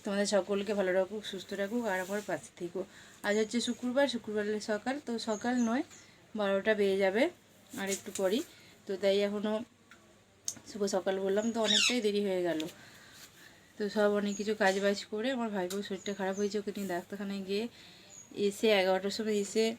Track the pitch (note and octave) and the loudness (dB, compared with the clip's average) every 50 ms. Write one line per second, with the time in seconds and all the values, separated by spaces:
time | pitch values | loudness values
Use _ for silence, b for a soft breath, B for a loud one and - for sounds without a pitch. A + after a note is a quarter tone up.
0 | - A3 G3 G3+ G3+ G3+ G#3+ G3 F#3 - G3+ G3 G3+ G3+ G#3 G3+ F#3+ F#3 F3+ F#3+ | -4 -2 0 0 2 4 4 2 2 2 -2 -2 0 0 0 0 2 2 4 2
1 | F#3+ F#3 G#3+ A3 G#3 - - F#3 - - G#3 F#3+ G3 G3 A3+ A#3+ A#3 G#3+ F#3 F#3 | 2 0 -4 -8 -8 -8 -10 -10 -10 -8 -6 -6 -4 -2 -2 -2 0 0 -2 -2
2 | F#3 F#3 G3+ G#3+ G#3 - F3 D3 - - - - F3 F3 - F#3+ F#3+ B B B | -2 -2 -4 -6 -2 -4 -6 -6 -6 -12 -10 -10 -10 -8 -6 -8 -8 B B B
3 | B B B B - G#3 G3+ G#3+ A3 G#3+ - A#3+ A3+ B3 A#3 - - B3 A#3+ C4+ | B B B B -2 0 2 2 2 2 0 -2 -2 -2 -4 -4 -4 -2 2 2
4 | C#4+ C4+ A#3+ A#3 - - G#3 G#3+ G#3 G#3 G#3+ G#3+ G#3 - G#3+ G#3 - B3 C4+ D4 | 2 2 0 -6 -6 -4 -4 -2 -2 0 -2 -4 -2 -2 -4 -2 -2 -4 -6 -4
5 | - - A#3 A3+ - A#3 G#3+ G#3 - A#3+ B3+ B3 A#3 A3+ A3+ C4+ F4 B B B | -6 -6 -6 -4 -2 -4 -4 -2 -2 -2 0 2 0 2 0 -2 -2 B B B
6 | B B B B B - - G#3+ G#3 G3 G3 G3 G3 A3 G#3+ G#3 G3+ G3 F#3+ G3 | B B B B B -12 -4 -2 0 2 2 2 2 2 2 4 4 2 4 4
7 | G3 F#3+ F#3+ A3 C#4 F4 - - - - - - - - - A3 G3 G3 G3 F#3+ | 2 2 4 4 2 2 0 -8 -20 -20 -20 -20 -20 -14 -10 -6 -4 -4 -4 -6
8 | - G#3 F#3+ - G3 F#3 G3+ C4+ E4+ B B B B B B B - - G3 F#3 | -6 -10 -4 0 0 2 2 0 -2 B B B B B B B -10 -8 -6 0
9 | G3 G3 G3 G3+ G3+ G3+ G#3 G#3 G3+ G#3+ A3 A3 B3 - - _ - - - - | 2 2 4 4 2 0 -2 -2 -2 -2 -2 -2 -4 -8 -16 _ -20 -20 -20 -20
10 | - - - - _ _ _ _ _ - - - - - - G3+ G3+ G3 G#3 F#3+ | -20 -20 -20 -20 _ _ _ _ _ -8 -8 -8 -18 -14 -4 -2 -2 0 0 0
11 | F3+ G3 F#3+ F#3+ G3 G3 F#3+ G#3 G#3+ A#3 A3 A3+ A3 G#3 - - - - B3 B3 | 0 0 -2 0 0 0 0 2 0 0 0 0 2 4 4 4 4 4 2 2
12 | G#3 G#3+ G3+ G3+ G3+ G3 F#3 F3+ F3+ F3 D#3+ D#3 - F3 B B B B B B | 2 2 2 2 0 0 0 0 0 0 0 -2 -4 -6 B B B B B B
13 | B B B B B B B B B B B B B B - - G#3+ G3+ - A3 | B B B B B B B B B B B B B B -8 -6 -6 -2 2 4
14 | G#3 G#3 G#3 G#3 G3+ G#3 G3+ G3+ G#3 G#3 G#3+ G#3 G#3 F#3+ F#3+ G3 G3 G3+ G3+ G3+ | 4 4 4 4 0 0 -2 -2 -2 -2 0 4 4 4 4 4 2 2 2 0
15 | - - A3 G#3+ A3 C4 C#4 A#3+ A#3 A3+ G#3 G3 F3+ F3+ F#3+ G3+ G3+ - G3 F3+ | -4 -6 -6 -2 -2 -2 -2 -2 -2 -2 -2 -2 -2 -2 -4 -6 -4 -4 -6 -6
16 | - - G3+ G3 F#3+ F#3 G3 G3 G#3 G3+ G3+ G#3 G3+ G#3 G3 G3+ G3+ F#3 F3 F3 | -4 -6 -4 -2 -2 -4 -2 -2 -2 -2 -2 -2 -4 -4 -6 -4 -4 -4 -4 -4
17 | F3+ - G3+ G3+ G#3 G3 G3+ G3 F#3+ F#3 G3 G3+ A3+ A#3+ B B B B B B | -6 -8 -8 -8 -6 -6 -4 -6 -4 -2 -2 -2 -2 -4 B B B B B B
18 | B B B B B - - - G3+ G3+ G3 - - A3 G#3+ G3 F#3 F#3+ F#3 F#3 | B B B B B -14 -4 0 0 0 0 2 4 6 6 6 6 4 2 2
19 | F#3+ G3 G3+ - A3 A3 G#3+ G3+ G3+ G3+ - A3 A3 A3+ A3+ | 2 -2 -4 -2 -2 0 0 0 -2 0 2 2 2 2 0